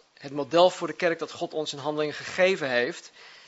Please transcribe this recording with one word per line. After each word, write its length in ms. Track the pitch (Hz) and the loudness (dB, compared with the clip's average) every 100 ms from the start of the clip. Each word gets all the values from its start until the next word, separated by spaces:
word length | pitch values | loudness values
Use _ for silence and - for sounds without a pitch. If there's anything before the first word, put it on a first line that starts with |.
| _ | _
het 180 | _ 143 | _ -10
model 380 | 143 135 165 180 | -8 2 6 6
voor 180 | 180 170 | 4 -6
de 60 | |
kerk 260 | 156 180 165 | -2 -2 0
dat 120 | 147 | -6
God 220 | - 170 | -8 -8
ons 200 | 156 151 | -6 -6
in 60 | 143 | -6
Handelingen 360 | 139 151 151 135 | -4 -2 -4 -6
gegeven 540 | - - 185 185 143 | -6 2 2 2 0
heeft, 420 | 123 127 175 - - - - | 0 0 -4 -14 -20 -20 -20